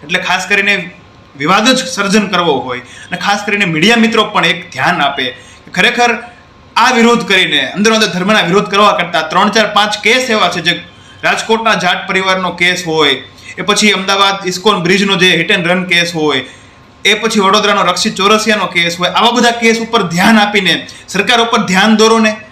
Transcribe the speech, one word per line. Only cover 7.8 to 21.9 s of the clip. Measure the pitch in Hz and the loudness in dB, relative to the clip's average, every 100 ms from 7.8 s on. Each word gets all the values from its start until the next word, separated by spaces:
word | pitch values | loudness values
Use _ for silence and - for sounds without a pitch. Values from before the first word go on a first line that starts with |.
| 208 | 0
અંદર | 220 214 | 2 0
ધર્મના | 175 190 214 | -2 -2 0
વિરોધ | 175 190 - | 2 0 0
કરવા | 196 254 | 2 2
કરતાં | 190 170 165 156 | 2 -2 -4 -2
ત્રણ | 180 208 | 0 0
ચાર | 214 208 | 2 0
પાંચ | 202 208 - | 0 0 0
કેસ | 208 202 - | 0 0 0
એવા | 220 180 | 0 0
છે | 170 | -2
જે | 165 170 - - - - | -2 -4 -8 -20 -20 -6
રાજકોટના | 160 196 - 226 226 196 | -2 -2 0 0 2 0
જાટ | 180 185 - | 0 -2 -2
પરિવારનો | 190 190 185 185 | -2 0 -2 -2
કેસ | 170 175 180 175 | -2 0 0 -2
હોય, | 160 147 131 - - - - | 0 0 0 -6 -20 -18 -10
એ | |
પછી | 180 202 208 | -2 0 2
અમદાવાદ | 190 190 196 196 190 185 | 0 -2 0 0 0 -6
ઇસ્કોન | 180 214 196 | -2 0 0
બ્રિજનો | 170 202 196 190 | 0 0 0 2
જે | 185 165 | 2 2
hit | 165 202 | 0 -2
and | 170 | 0
run | 180 | -2
કેસ | 175 175 170 170 | 0 -2 -2 -2
હોય, | 151 135 127 - - - - - 190 | -2 -2 -6 -16 -20 -20 -20 -6 -4
એ | |
પછી | 214 220 220 | -2 0 0
વડોદરાનો | 190 202 202 202 | 2 2 2 0
રક્ષિત | 180 180 214 - | 0 -2 -4 0
ચોરસિયાનો | 190 220 214 214 175 | 2 2 2 -2 -2
કેસ | 175 170 170 | -2 -2 -2
હોય, | 175 | -2
આવા | 175 220 | 2 2
બધા | 240 233 | 2 2
કેસ | 233 226 226 | 2 0 0
ઉપર | 226 226 | 0 0
ધ્યાન | 180 170 202 220 | 0 0 4 4
આપીને | 208 208 185 151 - - - | 4 0 0 -2 -4 -20 -10
સરકાર | 185 202 240 | -6 0 0
ઉપર | 233 233 190 | 2 0 0
ધ્યાન | 185 214 | 2 4